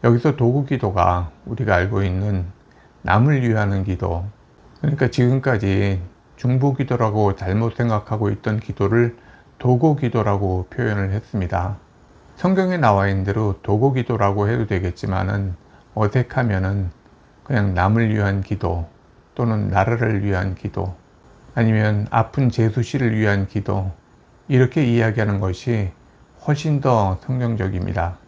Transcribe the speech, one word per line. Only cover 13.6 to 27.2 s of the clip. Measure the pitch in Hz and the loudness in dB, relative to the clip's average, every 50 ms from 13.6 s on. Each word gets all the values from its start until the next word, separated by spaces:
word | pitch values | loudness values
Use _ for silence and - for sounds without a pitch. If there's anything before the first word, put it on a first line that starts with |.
| - | -2
도구 | - - 107 120 139 135 | -2 0 2 2 2 2
기도라고 | 131 117 - 123 110 104 101 98 104 101 101 | 0 -2 -2 0 0 2 0 2 2 0 0
해도 | 117 123 117 104 | 0 0 -2 -2
되겠지만은, | 104 92 95 98 92 - - 104 95 95 95 95 104 104 98 95 90 - _ - - - - - - | -2 -2 -2 -4 -6 -6 -6 -4 -2 -2 -2 -2 -2 -2 -4 -4 -6 -8 _ -20 -20 -20 -20 -12 -4
어색하면은 | 107 107 104 - 131 120 - - - 123 117 98 95 95 95 101 101 95 90 - _ _ _ - _ _ _ _ _ _ | -2 -2 0 0 -2 -2 -2 -2 -2 -2 0 0 0 0 -2 -2 -2 -4 -6 -8 _ _ _ -20 _ _ _ _ _ _
그냥 | - 139 113 101 98 92 | -4 -2 0 0 0 0
남을 | 87 90 98 107 113 117 110 107 | 2 2 2 4 2 2 2 2
위한 | 107 101 101 98 98 | 0 0 0 0 -2
기도 | 95 - 101 92 - 87 85 85 82 - - - _ _ _ _ _ _ _ | -2 -4 -6 -4 -2 -2 -2 -2 -6 -8 -12 -20 _ _ _ _ _ _ _
또는 | - 123 117 110 107 104 98 | -4 -2 -2 0 -2 -2 0
나라를 | 98 98 98 104 117 113 120 113 110 98 101 | 2 2 2 2 0 0 0 0 0 0 -2
위한 | 101 98 92 95 98 92 | 0 -2 -2 -2 -4 -6
기도, | - - 101 - - 90 90 87 - _ _ _ _ _ - - - - - - | -6 -8 -8 -6 -6 -6 -6 -8 -12 _ _ _ _ _ -20 -20 -20 -20 -10 -2
아니면 | - 117 113 110 107 107 107 107 104 104 - | 0 0 2 2 2 2 2 0 0 -2 0
아픈 | - 117 117 - - - 135 120 | 0 0 0 0 0 0 0 0
재수 | 113 - 110 113 104 127 117 | 2 2 0 0 2 -2 -4
씨를 | - - 139 131 117 107 | -4 -2 -2 0 0 0
위한 | 110 110 104 101 98 98 95 | 2 2 2 2 0 -2 -2
기도, | - 107 101 - 101 98 92 95 90 - _ _ _ _ _ _ _ _ _ | -4 -6 -4 -2 -2 -2 -2 -4 -8 -10 _ _ _ _ _ _ _ _ _
이렇게 | - 143 127 127 123 - 165 147 | 0 2 2 2 4 2 0 2
이야기하는 | 120 117 117 113 110 107 117 107 107 101 98 | 2 4 2 2 2 2 0 0 0 0 0
것이 | 98 92 90 - - 123 117 110 101 92 - - - - _ _ - _ _ - - | 0 -2 -4 -4 -2 -2 -2 -2 -2 -4 -6 -12 -20 -20 _ _ -20 _ _ -10 -2
훨씬 | - 151 147 - 160 151 143 | -2 -2 -2 0 0 -2 0
더 | 131 139 123 113 101 95 92 - | 2 2 2 4 4 2 0 -2